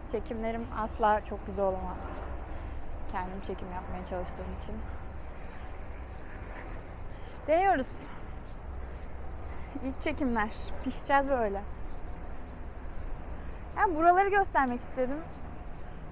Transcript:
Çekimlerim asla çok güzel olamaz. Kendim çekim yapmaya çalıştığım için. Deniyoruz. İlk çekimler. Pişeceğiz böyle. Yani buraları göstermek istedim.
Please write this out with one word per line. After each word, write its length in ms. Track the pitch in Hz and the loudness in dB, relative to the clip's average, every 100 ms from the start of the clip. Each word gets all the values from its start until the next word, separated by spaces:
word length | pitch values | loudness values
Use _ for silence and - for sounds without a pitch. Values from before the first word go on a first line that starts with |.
| - | -4
Çekimlerim 560 | 220 - 226 226 226 226 - | -4 -2 -2 0 -2 -2 -2
asla 460 | 214 - 214 214 208 | -2 4 6 6 4
çok 200 | 202 - | -6 -4
güzel 200 | 190 196 | 2 2
olamaz. 560 | 185 185 185 - - - - - - - - - - - | 2 -2 -4 -4 -6 -4 -6 -6 -6 -4 -4 -2 -2 -2
Kendim 300 | 196 185 190 | -2 -2 -4
çekim 300 | - 185 190 | -4 -4 -4
yapmaya 340 | 180 - 180 180 | -6 -4 -4 -2
çalıştığım 400 | 185 180 - 180 185 | -4 -4 -4 -6 -6
için. 180 | - 214 - - - - - - - - - - - - - - - - - - - - - - - - - - - | -4 -4 -4 -6 -6 -6 -6 -8 -8 -6 -8 -6 -6 -6 -6 -8 -8 -8 -8 -8 -6 -6 -6 -6 -6 -6 -6 -6 4
Deniyoruz. 560 | 320 392 320 254 - - - - - - - - - - - - - - - - - - 269 | 6 8 6 4 -4 -6 -8 -6 -6 -8 -8 -6 -6 -6 -6 -6 -4 -4 -4 -6 -4 -4 -4
İlk 180 | 254 262 | -4 0
çekimler. 480 | 320 285 269 233 214 - - - | 0 2 4 4 2 0 -2 -2
Pişeceğiz 460 | 262 - - 277 277 | -2 -2 4 6 6
böyle. 320 | 262 214 196 208 - - - - - - - - - - - - - - - - - - - - - | 4 4 0 -4 -4 -4 -4 -4 -6 -6 -6 -6 -8 -8 -6 -6 -4 -2 -2 -4 -4 -4 -6 -4 4
Yani 180 | 403 311 | 4 8
buraları 340 | 339 359 403 | 10 10 8
göstermek 520 | 403 392 311 262 247 | 6 6 6 4 2
istedim. 380 | - - 247 285 349 - - - - - - - - | -2 0 0 0 -4 -8 -8 -8 -8 -6 -6 -8 -8